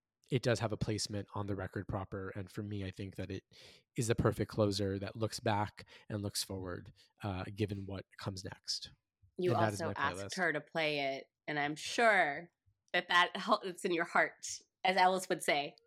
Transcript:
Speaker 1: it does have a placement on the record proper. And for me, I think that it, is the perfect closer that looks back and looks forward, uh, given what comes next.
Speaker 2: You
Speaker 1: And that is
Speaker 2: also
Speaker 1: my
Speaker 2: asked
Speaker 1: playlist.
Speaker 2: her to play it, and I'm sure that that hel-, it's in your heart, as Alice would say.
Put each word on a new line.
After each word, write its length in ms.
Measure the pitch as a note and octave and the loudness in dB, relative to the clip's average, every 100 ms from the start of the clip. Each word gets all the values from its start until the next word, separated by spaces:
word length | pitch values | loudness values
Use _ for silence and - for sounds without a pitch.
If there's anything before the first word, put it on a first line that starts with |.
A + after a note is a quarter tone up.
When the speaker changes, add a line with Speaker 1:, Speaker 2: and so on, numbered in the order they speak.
| _ _ _ | _ _ _
Speaker 1:
it 140 | C3+ | 0
does 160 | B2+ A2 | 2 2
have 120 | A2 | 0
a 60 | G#2 | 0
placement 500 | - G#2+ - G2+ - G#2 | -2 -2 -2 -4 -6 -6
on 100 | G2+ | -4
the 100 | F#2+ | -4
record 320 | F#2+ G#2 F#2 | -4 -6 -4
proper. 420 | G#2 F#2 G2 F#2+ G2+ | -4 -4 -6 -6 -8
And 140 | F#2 | -8
for 140 | - | -8
me, 220 | G#2 G#2 F#2+ | -6 -6 -6
I 60 | |
think 260 | - F#2+ F#2+ | -8 -8 -8
that 140 | F#2+ | -8
it, 120 | F#2+ - - - - _ - | -8 -10 -20 -20 -20 _ -4
is 100 | A2+ | 0
the 80 | - | 4
perfect 340 | A2+ G2+ G#2 | 4 2 0
closer 460 | - G#2 G2 G2 G2 | 2 2 2 0 -2
that 160 | G2 A2+ | -6 -4
looks 240 | A2 - | -4 0
back 460 | A2+ G#2 G#2 - - - - | 0 2 0 -6 -20 -20 -8
and 120 | G#2+ | -6
looks 220 | G2+ - | -4 -4
forward, 480 | - F#2+ F#2 F2 F#2 - - _ | -6 -6 -6 -8 -12 -20 -20 _
uh, 200 | G#2 F#2 F#2 G2+ | -6 -4 -6 -2
given 280 | G2+ G2+ F#2+ | -2 -2 -6
what 200 | F#2+ - - | -8 -10 -8
comes 240 | G#2 F#2+ G2 | -8 -6 -10
next. 460 | - - - - - _ _ _ - | -10 -8 -8 -8 -18 _ _ _ -2
Speaker 2:
You 140 | F3+ | 0
Speaker 1:
And 80 | - | 4
that 120 | G#2+ | 2
is 80 | G#2 | 0
Speaker 2:
also 120 | - G2+ | -4 -2
Speaker 1:
my 60 | C#3+ | -2
Speaker 2:
asked 80 | F#2 | -2
Speaker 1:
playlist. 160 | G2 F#3 | -6 0
Speaker 2:
her 160 | E3+ | 0
to 80 | D3 | 0
play 380 | - E3+ D#3 D3 | -4 -2 0 0
it, 260 | C3+ C3+ - _ - | -2 -4 -10 _ -6
and 120 | D3+ | -2
I'm 160 | D3 D3+ | -2 -4
sure 760 | - - A3+ G3 D3+ C#3+ E3+ _ _ _ _ | -4 4 6 6 4 0 -8 _ _ _ _
that 140 | F3 F3 | -2 4
that 200 | F3 F3 G3+ | 4 4 2
hel-, 260 | F#3+ A3 | 2 2
it's 220 | F#3+ E3+ F#3+ | 2 -4 0
in 80 | |
your 120 | E3 E3+ | 0 2
heart, 260 | F#3 D#3 - - - - _ | 2 2 -2 -12 -12 -14 _
as 120 | F#3+ F#3+ | 2 6
Alice 300 | F#3 F#3 - | 6 6 2
would 140 | E3 | 0
say. 320 | - D3 D3 - | 2 2 0 -8